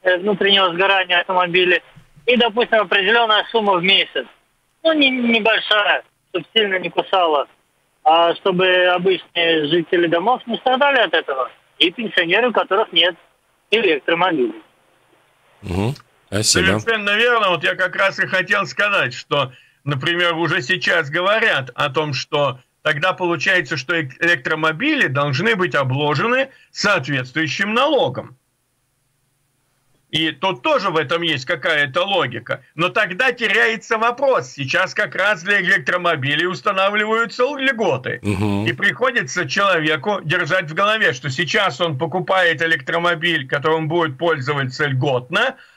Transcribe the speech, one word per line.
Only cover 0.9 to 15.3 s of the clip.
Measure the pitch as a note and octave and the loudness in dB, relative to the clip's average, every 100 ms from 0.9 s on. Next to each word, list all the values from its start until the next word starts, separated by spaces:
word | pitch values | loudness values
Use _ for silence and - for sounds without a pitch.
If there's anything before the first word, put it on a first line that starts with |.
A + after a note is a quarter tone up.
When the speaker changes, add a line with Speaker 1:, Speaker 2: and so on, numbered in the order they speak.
| G3 F3+ F3+ | 2 2 -2
Speaker 1:
автомобиля, | F3 F#3 F3+ F3+ F3+ F3 - - _ - - | 0 0 2 2 2 0 -2 -20 _ -8 0
и, | A#3+ | 2
допустим, | A#3 G#3+ A3 A3 | 2 0 0 0
определенная | G3 G3+ F#3+ A#3 A3+ G#3+ - | 2 0 2 2 2 0 0
сумма | A3+ G#3 | -2 0
в | F3+ | 0
месяц. | F3+ F#3+ D#3+ C#3+ A#2+ _ _ _ _ _ | 2 0 0 -6 -10 _ _ _ _ _
Ну, | D#4+ | 0
не, | D#4 C#4 | 2 2
небольшая, | B3+ A#3+ A#3 G#3 G#3 - G#3 G3 C#3+ - _ _ | 2 0 2 2 0 0 0 2 -2 -4 _ _
чтоб | F3+ D#3+ | -8 -2
сильно | A3+ G#3 F#3+ | -2 0 -2
не | F3 | -4
кусала, | E3+ D#3 F#3+ E3+ D3 B2+ _ _ _ _ _ D#3 | -4 0 2 2 2 -2 _ _ _ _ _ 2
а | E3 E3+ D#3+ | 4 4 2
чтобы | G3 F3+ F#3 F3+ F3+ | -2 2 2 4 4
обычные | F3+ F#3 F3+ - - E3+ D#3+ D3 | 2 2 0 -4 -2 0 2 2
жители | E3+ D#3+ F3 E3+ | 0 0 0 2
домов | E3+ G3+ B3 - | 0 0 -2 -2
не | G#3 | -4
страдали | - B3+ C#4+ C4+ | 0 2 2 2
от | G3 | 2
этого, | D#3+ D3+ C3 B2 - _ _ | 0 -2 -6 -6 -8 _ _
и | E3+ | 0
пенсионеры, | F3+ G#3+ F#3+ E3+ G3 B3 | 0 -4 -2 0 2 2
у | |
которых | G#3 F3 F#3+ G3 | 0 0 0 0
нет | E3+ F3 E3+ _ _ _ _ _ | 0 0 -2 _ _ _ _ _
электромобилей. | G#3+ G3+ D3 - E3+ F#3 D#3+ A#2 - - _ _ _ _ _ _ | 0 2 0 0 0 0 0 -2 -4 -20 _ _ _ _ _ _